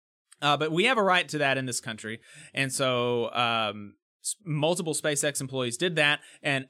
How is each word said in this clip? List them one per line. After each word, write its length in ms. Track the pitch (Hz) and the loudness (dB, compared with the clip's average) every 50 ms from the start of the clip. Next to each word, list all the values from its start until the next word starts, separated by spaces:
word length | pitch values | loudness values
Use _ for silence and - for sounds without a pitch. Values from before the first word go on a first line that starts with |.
| _ _ _ _ _ _ - _ | _ _ _ _ _ _ -12 _
Uh, 160 | 143 147 147 | 2 2 2
but 160 | 139 151 156 160 | 2 2 0 2
we 120 | 175 202 | 2 2
have 140 | 247 262 226 | 4 4 4
a 40 | 202 | 4
right 260 | 190 180 180 165 139 | 4 4 4 2 0
to 100 | 151 151 | -2 0
that 180 | 143 139 131 | 2 2 2
in 100 | 131 131 | 0 0
this 140 | 127 117 - | -2 -4 -6
country. 400 | - 135 113 107 - 107 113 113 - - - - - - - | -6 -8 -10 -8 -8 -10 -10 -10 -14 -20 -20 -20 -20 -10 -4
And 200 | - 135 131 131 | -4 -4 -2 0
so, 600 | - 139 131 127 123 120 123 123 120 117 110 - | 0 0 2 2 2 2 2 2 0 0 0 0
um, 640 | 117 123 117 117 113 110 104 104 104 104 101 101 _ _ _ _ _ - | 0 0 2 2 0 0 -2 -4 -6 -10 -14 -16 _ _ _ _ _ -8
S-, 140 | - - - _ | -8 -8 -8 _
multiple 500 | 165 147 147 147 160 180 170 180 160 143 | -4 -2 0 2 2 0 0 -2 -4 -4
SpaceX 460 | - - 156 147 143 - 147 135 - | -2 -2 -2 -2 0 0 -2 -2 -2
employees 360 | 139 123 131 131 127 120 117 | -6 -6 -4 -4 -4 -4 -2
did 200 | - 175 185 170 | -2 -2 -2 0
that, 240 | 156 147 147 147 147 - - - - - | 2 2 2 2 0 -4 -12 -20 -6 -2
and 240 | 156 139 135 135 - | -2 -2 -2 -2 2